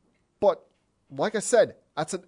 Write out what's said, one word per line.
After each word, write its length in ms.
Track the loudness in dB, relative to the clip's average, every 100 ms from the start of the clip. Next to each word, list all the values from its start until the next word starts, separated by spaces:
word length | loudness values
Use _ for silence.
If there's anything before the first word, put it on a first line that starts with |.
| _ _ _ -2
but 260 | 0 0 _ _ _ _ _
like 260 | -6 -4 -4
I 40 |
said, 360 | 0 2 2 -2 _ -8
that's 180 | -6
an 100 | -8